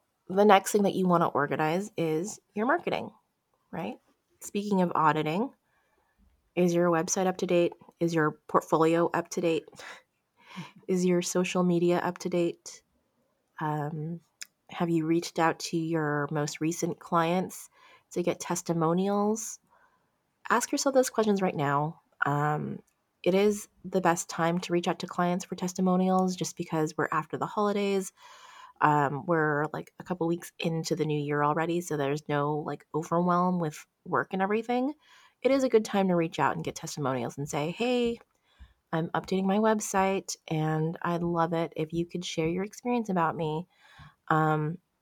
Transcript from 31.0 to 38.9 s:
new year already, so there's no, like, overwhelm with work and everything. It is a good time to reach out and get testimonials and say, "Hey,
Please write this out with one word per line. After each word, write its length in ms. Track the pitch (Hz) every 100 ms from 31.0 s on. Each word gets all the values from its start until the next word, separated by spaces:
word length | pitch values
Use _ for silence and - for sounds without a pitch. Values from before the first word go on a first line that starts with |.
| 156
new 140 | 151
year 240 | 143 147
already, 380 | 147 151 165 170
so 160 | 175 147
there's 260 | 139 147 -
no, 280 | 147 147 151
like, 260 | 151 147 _ 151
overwhelm 640 | 165 170 175 175 180 180
with 260 | 160 - - _ -
work 240 | 139 -
and 80 | 190
everything. 520 | 190 214 226 247 262 302 _ - - _
It 100 | 247
is 120 | 269
a 60 | 262
good 160 | 220 214
time 220 | 202 190
to 60 | 175
reach 240 | 165 -
out 160 | 139 165
and 100 | 160
get 100 | -
testimonials 640 | 165 - 135 131 120 -
and 120 | 147
say, 220 | 147 151
"Hey, 480 | 175 240 247 233 233 _ _ _ - - _ _